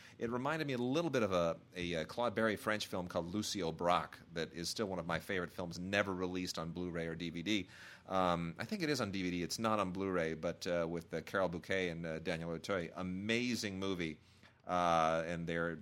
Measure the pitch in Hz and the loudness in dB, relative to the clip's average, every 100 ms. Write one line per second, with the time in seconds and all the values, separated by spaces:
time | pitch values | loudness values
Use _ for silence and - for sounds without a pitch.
0 | - - 117 123 139 160 143 123 123 147 | -18 -6 -4 -2 -2 -2 -2 0 2 2
1 | 165 131 101 90 85 82 - 92 87 82 | 2 4 4 6 4 2 -6 -4 -2 0
2 | 78 - 120 107 110 98 110 107 - 98 | -2 0 0 2 2 2 0 0 0 -4
3 | 87 90 85 104 104 98 82 80 87 87 | -2 -2 0 0 -2 0 -2 2 6 6
4 | 76 - - 85 78 80 85 - 101 90 | 4 -8 -8 -4 -4 -4 -4 -2 -2 -2
5 | 82 82 - 95 85 - 87 85 92 101 | 0 -2 0 -2 -2 -6 -6 -6 0 2
6 | 98 90 90 92 87 - 82 82 90 85 | 2 0 -2 -2 -4 -4 -6 -4 -4 -2
7 | 82 82 85 85 87 107 90 - - - | -4 -4 -6 -4 0 0 0 -10 -18 -16
8 | - 95 90 85 85 - - 214 156 131 | -2 2 4 4 0 -4 -6 -2 0 0
9 | 104 95 90 87 82 - 113 107 92 92 | 0 0 0 0 -2 0 2 2 0 0
10 | 98 90 80 78 87 82 92 87 82 85 | 0 2 0 0 -4 -4 0 0 0 -2
11 | - 82 - 98 90 85 - 95 90 82 | -6 -6 -2 0 0 0 -2 0 0 -2
12 | 85 78 85 82 85 82 87 95 85 - | -4 -4 -2 -2 -2 -4 -2 -2 -2 -4
13 | 92 92 104 113 123 113 104 95 98 90 | -4 -4 0 0 2 0 -2 -2 -2 0
14 | 82 76 - - - - - 90 87 82 | -2 -6 -14 -20 -20 -14 -2 2 6 6
15 | 80 82 82 85 82 85 85 80 | 6 4 0 -2 -2 0 0 -2